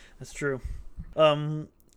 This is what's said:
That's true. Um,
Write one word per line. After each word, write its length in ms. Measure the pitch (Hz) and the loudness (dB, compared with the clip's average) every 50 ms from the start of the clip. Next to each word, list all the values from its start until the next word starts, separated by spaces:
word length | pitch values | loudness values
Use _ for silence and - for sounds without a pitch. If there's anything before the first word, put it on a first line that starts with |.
| - - - - | -20 -20 -18 -16
That's 140 | 131 - | -16 -14
true. 280 | - - 151 143 135 123 - - - - - - - - - - - | -8 -4 -2 -2 -2 -4 -6 -8 -8 -8 -10 -12 -12 -12 -14 -4 4
Um, 520 | 156 156 156 147 151 151 151 151 151 151 - _ _ - _ _ | 6 6 6 6 4 0 -2 -4 -4 -6 -10 _ _ -20 _ _